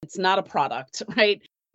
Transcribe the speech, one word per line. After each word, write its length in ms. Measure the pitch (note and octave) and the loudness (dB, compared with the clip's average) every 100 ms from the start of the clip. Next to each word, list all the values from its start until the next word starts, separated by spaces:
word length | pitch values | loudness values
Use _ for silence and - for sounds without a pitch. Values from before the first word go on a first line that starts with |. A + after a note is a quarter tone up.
It's 160 | D3+ - | -12 -2
not 220 | F#3 G3 | 0 0
a 20 | |
product, 640 | F#3+ F3+ C3+ A#2 C3 - A3 | 0 0 0 -2 -10 -12 -4
<laughs> 80 | G#3+ | 2
right? 240 | G#3+ G3+ _ _ _ | 2 2 _ _ _